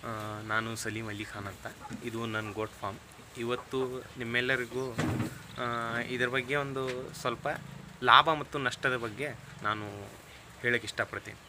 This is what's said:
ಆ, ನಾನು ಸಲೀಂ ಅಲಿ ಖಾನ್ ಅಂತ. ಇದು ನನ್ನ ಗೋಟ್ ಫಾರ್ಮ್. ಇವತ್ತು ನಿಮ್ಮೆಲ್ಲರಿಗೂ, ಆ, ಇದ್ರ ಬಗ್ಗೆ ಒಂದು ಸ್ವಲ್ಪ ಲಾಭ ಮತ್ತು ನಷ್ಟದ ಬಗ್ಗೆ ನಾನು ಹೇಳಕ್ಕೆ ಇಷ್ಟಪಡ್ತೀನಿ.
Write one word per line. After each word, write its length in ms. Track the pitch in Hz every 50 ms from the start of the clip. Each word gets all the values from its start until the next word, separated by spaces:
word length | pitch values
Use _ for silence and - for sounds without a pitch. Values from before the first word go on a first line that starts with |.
| -
ಆ, 360 | 120 113 107 107 107 107 107
ನಾನು 340 | 107 107 107 110 113 113 113
ಸಲೀಂ 320 | 110 - 110 104 110 113 110
ಅಲಿ 160 | 101 101 107
ಖಾನ್ 220 | - - 104 98
ಅಂತ. 200 | 98 95 - - 110 - - - - 113 - -
ಇದು 220 | 120 110 113 117
ನನ್ನ 260 | 113 110 110 107 104
ಗೋಟ್ 180 | 98 107 107 107
ಫಾರ್ಮ್. 280 | - - - 101 101 - - - - - - - - 127
ಇವತ್ತು 680 | 117 117 123 123 - - - 131 131 127 127 127 - - - 131
ನಿಮ್ಮೆಲ್ಲರಿಗೂ, 800 | 120 113 117 123 123 127 135 123 123 113 117 127 131 131 113 - - - - - - - - - - - - -
ಆ, 400 | 123 120 120 117 117 117 117 117
ಇದ್ರ 300 | 117 - 127 120 123 123
ಬಗ್ಗೆ 280 | 123 131 123 123 139
ಒಂದು 580 | 147 139 139 135 135 131 131 127 127 131 - -
ಸ್ವಲ್ಪ 340 | - - 127 120 - - 143 156 - - - - - - - - -
ಲಾಭ 280 | 127 123 117 135 147 165
ಮತ್ತು 280 | 160 151 139 - - 147
ನಷ್ಟದ 380 | 135 123 - - - 135 127
ಬಗ್ಗೆ 320 | 120 117 113 104 110 143 147 117 - - - - -
ನಾನು 460 | 104 104 107 107 107 104 101 101 101 - - - - - - - - - - -
ಹೇಳಕ್ಕೆ 240 | - 120 120 117 110
ಇಷ್ಟಪಡ್ತೀನಿ. 520 | 107 - - 110 - - 98 - 104 107 - -